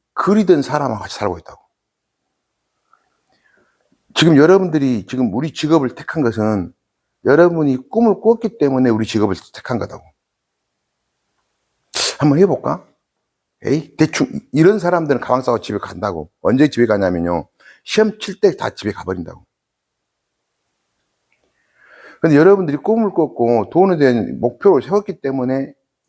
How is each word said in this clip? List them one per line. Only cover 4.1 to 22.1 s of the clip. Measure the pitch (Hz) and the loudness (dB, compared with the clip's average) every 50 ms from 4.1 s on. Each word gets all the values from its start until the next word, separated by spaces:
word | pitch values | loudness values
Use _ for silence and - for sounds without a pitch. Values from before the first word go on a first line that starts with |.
| _ | _
지금 | - 156 175 160 135 | 2 4 4 6 6
여러분들이 | 151 165 190 196 190 175 156 151 139 131 123 107 - - | 6 6 6 4 2 0 -2 -2 0 0 -2 -4 -4 -6
지금 | - 127 127 110 90 | -4 -4 -2 -2 -2
우리 | 123 156 151 | -4 -6 -6
직업을 | - - - 151 160 160 135 120 - | -6 -6 -2 0 2 2 2 -2 -6
택한 | - - - - 165 139 | -10 -14 -10 -6 -2 -2
것은 | 117 104 110 107 107 107 98 87 - - _ _ _ _ _ _ _ _ _ - | -2 -2 -2 -2 -2 -2 -2 -4 -8 -12 _ _ _ _ _ _ _ _ _ 0
여러분이 | 120 139 156 175 175 170 165 151 139 127 127 131 _ | 2 4 6 4 4 2 0 0 -2 -2 -4 -6 _
꿈을 | - 220 240 220 190 185 | -2 0 2 2 2 2
꿨기 | - 220 233 226 - 202 - - | 2 0 0 2 -2 -6 -2 -2
때문에 | 147 139 135 127 127 123 | 0 0 2 2 2 2
우리 | 110 107 113 | 2 0 -2
직업을 | - - 110 104 101 95 - - - - | -2 0 0 0 0 -2 -4 -8 -16 -20
택한 | - - - 127 107 | -18 -8 -8 -6 -6
거다고. | 92 - - 82 80 80 _ _ _ _ _ _ _ _ _ _ _ _ _ _ _ _ _ _ _ _ _ _ _ _ _ _ _ _ _ _ _ _ _ _ _ _ - - - - - - | -6 -8 -12 -18 -20 -20 _ _ _ _ _ _ _ _ _ _ _ _ _ _ _ _ _ _ _ _ _ _ _ _ _ _ _ _ _ _ _ _ _ _ _ _ -6 -4 -4 -4 -2 0
한번 | - 151 139 160 | 2 2 4 4
해볼까? | 196 180 139 - - 139 147 180 - _ _ _ _ _ _ _ _ _ _ _ _ _ _ _ - | 4 2 2 -2 -4 -6 -6 -6 -10 _ _ _ _ _ _ _ _ _ _ _ _ _ _ _ -4
에이, | - 135 160 151 - _ - | -4 -4 -4 -4 -10 _ -2
대충 | 156 - - - 143 - - - - _ - | -2 -2 0 -4 -4 -4 -4 -10 -12 _ 0
이런 | 147 160 185 208 208 | 2 4 4 4 2
사람들은 | 165 175 175 170 160 143 131 120 | 0 -2 -2 -2 0 -2 -2 -4
가방 | - - 123 131 | -2 -2 -2 -2
싸고 | 127 131 117 104 | 0 -2 -2 -2
집에 | - - 107 101 | -4 -6 -8 -8
간다고. | - - - 87 98 104 87 80 76 - _ _ | -8 -10 -10 -8 -6 -6 -6 -8 -10 -14 _ _
언제 | - 90 113 131 151 143 | -2 0 2 2 2 2
집에 | - 117 120 | 2 0 0
가냐면요. | 110 107 101 98 92 90 85 85 87 87 82 82 - _ _ _ - - _ _ | 2 2 0 0 -2 -2 -2 -2 -2 -4 -4 -6 -10 _ _ _ -20 -20 _ _
시험 | - - 214 220 214 214 - | -4 0 0 0 0 -2 -6
칠 | - 208 185 - | -12 -14 -4 0
때 | - 190 135 | 0 0 0
다 | - - 113 | -2 -6 -8
집에 | - - - 104 | -8 -6 -8 -8
가버린다고. | 98 - - 92 95 90 82 80 82 - _ _ _ _ _ _ _ _ _ _ _ _ _ _ _ _ _ _ _ _ _ _ _ _ _ _ _ _ _ _ _ _ _ _ _ _ _ _ _ _ _ _ _ _ _ _ _ _ _ _ - - - - | -8 -8 -8 -8 -8 -8 -8 -12 -16 -20 _ _ _ _ _ _ _ _ _ _ _ _ _ _ _ _ _ _ _ _ _ _ _ _ _ _ _ _ _ _ _ _ _ _ _ _ _ _ _ _ _ _ _ _ _ _ _ _ _ _ -20 -20 -20 -20